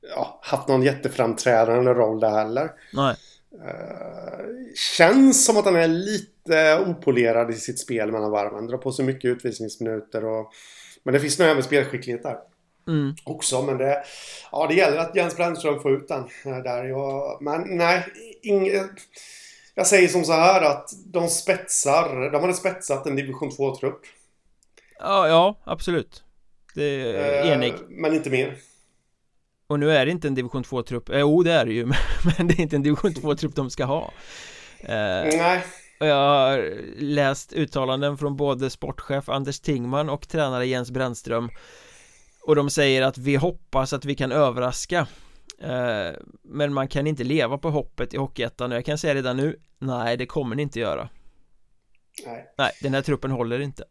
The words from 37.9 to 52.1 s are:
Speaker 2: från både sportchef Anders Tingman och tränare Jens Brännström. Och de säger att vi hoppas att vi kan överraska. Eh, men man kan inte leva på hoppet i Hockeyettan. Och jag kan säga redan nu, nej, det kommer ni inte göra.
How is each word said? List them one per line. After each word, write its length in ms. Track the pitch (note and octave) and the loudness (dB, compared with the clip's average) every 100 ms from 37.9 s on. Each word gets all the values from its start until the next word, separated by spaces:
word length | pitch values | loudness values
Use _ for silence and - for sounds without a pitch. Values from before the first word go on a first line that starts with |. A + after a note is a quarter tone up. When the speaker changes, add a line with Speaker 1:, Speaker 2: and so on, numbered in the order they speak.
| C3 C#3+ C#3+ | -2 -2 -2
Speaker 2:
från 180 | D3 C#3 | -6 -2
både 320 | C#3+ C3 C3 | -2 0 -4
sportchef 600 | - C#3 C3+ - C#3 - | -6 -10 -10 -6 -6 -4
Anders 300 | C3+ C#3 C#3 | -4 -4 -6
Tingman 500 | - C#3 A#2+ C3+ D3+ | -4 -4 -2 -2 -2
och 180 | C#3+ - | -6 -6
tränare 360 | E3 C#3+ B2+ B2+ | -4 -2 -2 -2
Jens 260 | B2+ B2 | -2 -4
Brännström. 580 | B2+ C3 A#2 - A#2 A#2 A2 - - - - - _ _ _ - | -4 -4 -6 -4 -4 -4 -10 -20 -20 -20 -20 -20 _ _ _ 2
Och 100 | D3 | 2
de 140 | C#3+ | 2
säger 320 | D3 C#3 C3+ | 2 4 4
att 160 | C3 C3 | 2 0
vi 180 | C3 C#3 | 0 2
hoppas 580 | E3 - - C3+ C3 | 0 -4 -4 -4 -2
att 120 | C#3 C#3 | -4 -6
vi 100 | C#3 | -4
kan 160 | C3 | -2
överraska. 760 | C3+ C#3+ B2 B2 A#2 - F3 C#3+ - - - - - | 2 2 2 -4 -4 -4 -2 -2 -8 -20 -20 -20 -14
Eh, 500 | - B2+ B2 A2 F2 D2 - - | -8 -4 -2 -2 -4 -8 -18 -20
men 300 | - C#3 D3 | -14 -4 -2
man 140 | C#3 C3+ | -2 -2
kan 200 | C#3+ D3 | -2 -2
inte 160 | D3+ | -2
leva 340 | B2 D#3 A#2+ C#3 | -2 0 0 -2
på 120 | E3+ | -2
hoppet 440 | D3+ - - B2 | -2 -4 -8 -8
i 40 | C3 | -4
Hockeyettan. 540 | C3+ - A#2 - B2 | -6 -4 -8 -6 -6
Och 60 | A#2+ | -4
jag 80 | B2+ | -4
kan 120 | D3+ | -4
säga 180 | D#3+ C#3 | -2 -2
redan 220 | C3 B2+ | -2 -2
nu, 180 | C#3+ - _ _ | -2 -4 _ _
nej, 380 | C3 B2 A#2 A#2+ | -6 -4 -2 -2
det 80 | B2 | -4
kommer 300 | D#3+ B2+ C3+ | -4 -4 -4
ni 60 | |
inte 160 | D3 A2+ | -4 -4
göra. 300 | A2 D2 - - - _ _ _ _ _ _ _ _ | -4 -4 -8 -14 -20 _ _ _ _ _ _ _ _